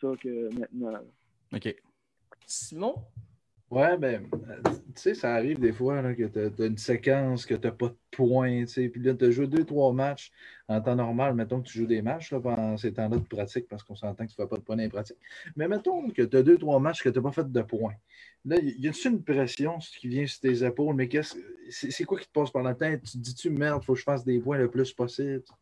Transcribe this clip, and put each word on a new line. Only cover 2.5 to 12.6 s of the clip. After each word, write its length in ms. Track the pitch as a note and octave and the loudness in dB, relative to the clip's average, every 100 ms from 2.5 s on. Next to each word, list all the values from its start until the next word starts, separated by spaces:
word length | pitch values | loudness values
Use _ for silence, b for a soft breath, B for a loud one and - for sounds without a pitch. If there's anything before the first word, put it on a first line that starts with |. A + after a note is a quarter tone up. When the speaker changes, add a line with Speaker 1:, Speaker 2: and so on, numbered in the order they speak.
| - - D#3+ G#3+ - - - - _ _ _ - | -12 -10 -6 -6 -6 -12 -18 -20 _ _ _ -4
Speaker 4:
Ouais, 280 | B2 D3+ F3+ | 2 4 4
ben, 280 | C3+ A2+ F#2+ | 0 -2 -4
euh, 300 | - - - | -8 -8 -2
tu 280 | - - - | -2 -2 -10
sais, 200 | - F#3 | -4 -2
ça 200 | G#3+ B2 | 0 0
arrive 260 | A#2 B2 D3+ | 0 0 2
des 120 | A#2+ | 2
fois, 260 | A2 B2+ C#3+ | 2 0 0
là, 140 | B2+ | 0
que 80 | A#2+ | -2
t'as, 240 | G#2+ G#2+ G#2 | -2 -2 -2
t'as 180 | G#2+ A2 | 0 -2
une 100 | G#2+ | -2
séquence, 640 | - A#2 C3+ C3+ C3 B2+ | 0 0 4 2 2 -2
que 100 | - | -2
t'as 160 | A2 A#2 | -2 -2
pas 180 | A2+ A#2+ | -2 -4
de 80 | A#2+ _ | -4 _
points, 500 | - B2 B2+ B2+ B2 | 2 4 4 4 0
tu 80 | A#2+ | -2
sais, 200 | - B2 | -2 -2
puis 140 | B2 | 0
là, 100 | B2 | 0
t'as 180 | B2+ B2 | 4 4
joué 160 | A#2+ C#3 | 4 2
deux, 180 | D#3 | 2
trois 280 | D#3+ D3 C3+ | 2 4 4
matchs 380 | C3 C#3 C#3 - B B B - | 4 0 -2 -12 B B B -2
en 120 | A2 | -2
temps 160 | A2 B2 | 2 0
normal. 380 | A#2 A#2 C3+ | 0 2 2
Mettons 260 | A#2+ G#2+ B2+ | 0 0 -2
que 60 | B2 | -4
tu 80 | A2+ | -2
joues 80 | A2+ | 0
des 140 | A2+ | 2
matchs, 300 | G#2+ D#3+ D#3 | 0 -4 -4
là, 80 | C3+ | -4
pendant 380 | B2 A#2 | -2 0